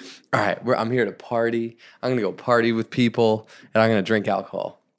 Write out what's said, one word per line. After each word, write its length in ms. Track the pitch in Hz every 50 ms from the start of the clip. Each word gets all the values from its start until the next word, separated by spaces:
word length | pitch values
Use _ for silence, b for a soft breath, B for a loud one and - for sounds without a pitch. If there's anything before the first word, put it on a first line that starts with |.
| B B B B B _ -
"All 80 | 120
right, 200 | 104 101 87 - -
we're, 100 | 117 127
I'm 160 | - 110 113
here 140 | 127 127 117
to 80 | 101 90
party. 640 | - - - 123 117 117 117 117 117 113 113 113 b b b b b -
I'm 80 | 127
gonna 100 | 131 123
go 120 | 104 92 85
party 400 | - - - 120 117 113 117 117
with 160 | 113 110 -
people, 580 | - - 123 117 110 - 117 110 110 107 110 B B B B B -
and 80 | 113
I'm 80 | 113 113
gonna 120 | 113 104
drink 260 | 95 110 113 107 98 110
alcohol." 540 | 98 95 98 - - 95 - - - _ _ _ _